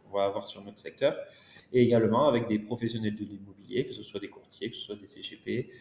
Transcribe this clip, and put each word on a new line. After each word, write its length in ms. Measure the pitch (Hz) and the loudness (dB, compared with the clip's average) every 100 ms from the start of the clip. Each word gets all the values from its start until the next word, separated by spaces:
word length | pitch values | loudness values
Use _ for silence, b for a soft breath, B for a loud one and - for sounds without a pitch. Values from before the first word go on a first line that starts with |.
| - | -6
qu'on 120 | 101 | 0
va 80 | 98 | 0
avoir 200 | 101 98 | 0 -8
sur 180 | 101 | -14
notre 160 | 101 - | -14 -12
secteur, 380 | - - 139 - B B B B B | -12 0 0 0 B B B B B
et 80 | 127 | 6
également 460 | 117 117 107 113 147 | 6 6 6 6 6
avec 200 | 120 107 | 4 2
des 120 | 107 | -2
professionnels 560 | - 120 113 113 107 104 | -2 -4 -4 -2 -2 -4
de 100 | 101 | -8
l'immobilier, 600 | 101 98 98 101 104 - | -10 -16 -20 -6 -4 -4
que 80 | |
ce 100 | 104 | -8
soit 160 | - 101 | -10 -10
des 100 | 101 | -10
courtiers, 400 | - - - 117 | -16 -20 -10 -10
que 60 | - | -10
ce 80 | |
soit 120 | - 104 | -12 -12
des 120 | - | -14
C 140 | - | -14
G 180 | - - | -14 -12
P, 260 | 104 110 - B | -4 -4 -4 B